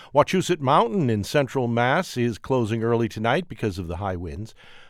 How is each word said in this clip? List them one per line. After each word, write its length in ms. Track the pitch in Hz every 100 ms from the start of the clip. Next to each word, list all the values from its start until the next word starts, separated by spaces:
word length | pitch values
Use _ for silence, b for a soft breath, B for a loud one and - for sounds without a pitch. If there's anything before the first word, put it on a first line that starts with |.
| B
Wachusett 460 | 185 - 190 170 175
Mountain 500 | 131 160 226 202 123
in 140 | 107
central 440 | 95 147 135 135 120
Mass 480 | 117 123 160 175 123
is 220 | 120 104
closing 460 | - 127 107 113
early 260 | 113 117 113
tonight 380 | 110 113 156 -
because 320 | - 110 92
of 80 | 85
the 100 | 85
high 180 | 101 90
winds. 380 | 87 76 110 B B B